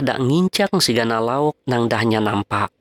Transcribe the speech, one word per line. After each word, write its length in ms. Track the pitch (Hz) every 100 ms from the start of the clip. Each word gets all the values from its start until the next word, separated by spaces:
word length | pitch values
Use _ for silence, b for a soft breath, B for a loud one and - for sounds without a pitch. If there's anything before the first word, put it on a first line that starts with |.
dak 240 | 135 123 127
ngincang 560 | 156 185 - 196 185
sigana 400 | - 117 117 113
lauk 400 | 113 131 151 - -
nang 160 | 123 117
dahnya 320 | 113 113 110
nampak 560 | 107 104 101 101 101 _